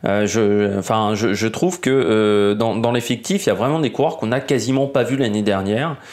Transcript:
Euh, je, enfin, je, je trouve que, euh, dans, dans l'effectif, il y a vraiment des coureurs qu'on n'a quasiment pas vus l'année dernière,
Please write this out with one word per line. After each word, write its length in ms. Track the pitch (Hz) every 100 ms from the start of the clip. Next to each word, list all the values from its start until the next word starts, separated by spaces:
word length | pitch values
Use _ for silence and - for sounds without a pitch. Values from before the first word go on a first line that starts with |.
| 110
Euh, 180 | 101 104
je, 540 | 110 104 104 101 98
enfin, 360 | 92 110 107 107
je, 180 | 110
je 140 | 98 110
trouve 340 | 113 175 180
que, 80 | 131
euh, 640 | 135 98 110 107 104 101 104
dans, 220 | 113 107
dans 160 | 117
l'effectif, 520 | 120 117 120 - 190 -
il 40 |
y 20 |
a 40 | 95
vraiment 240 | 123 160
des 120 | 139
coureurs 240 | - 151 -
qu'on 120 | 110
n'a 120 | 127
quasiment 480 | 139 135 110 135 139
pas 160 | 139
vus 140 | 117 135
l'année 240 | 123 107
dernière, 560 | 104 95 98 110 160 143 -